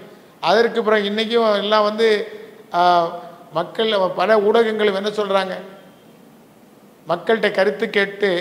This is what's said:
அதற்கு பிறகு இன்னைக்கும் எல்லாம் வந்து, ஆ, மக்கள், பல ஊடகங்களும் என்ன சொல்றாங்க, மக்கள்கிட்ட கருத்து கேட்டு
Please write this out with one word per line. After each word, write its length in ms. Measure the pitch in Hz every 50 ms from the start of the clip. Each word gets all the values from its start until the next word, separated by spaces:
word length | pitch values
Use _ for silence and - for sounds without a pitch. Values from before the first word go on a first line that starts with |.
| - - - - - - - -
அதற்கு 400 | - 156 185 220 233 233 - 226 220
பிறகு 260 | 214 220 214 202 202
இன்னைக்கும் 360 | 208 214 226 214 233 233 233 220 208 202 196
எல்லாம் 220 | 202 214 214 208 208
வந்து, 180 | 214 214 226 226 214 202 196 - - - - - - - - - -
ஆ, 80 | 175 175 180 175 175 170 170 170 - - - - - - - -
மக்கள், 400 | 160 175 170 - - 226 220 214 202 190 180 -
பல 220 | 180 180 196 220 214 202 208
ஊடகங்களும் 520 | 220 233 233 220 220 214 208 202 196 190
என்ன 100 | 202 214 208 214
சொல்றாங்க, 360 | 208 196 196 196 190 185 180 185 190 - - - - - - - _ - - - - - - - - _ _ _ - - - - - - _ _ _ 156
மக்கள்கிட்ட 440 | 165 180 - - 226 226 - 208
கருத்து 340 | 175 - 190 208 208 - 233 214
கேட்டு 420 | - 208 196 196 202 - 208 202 180 175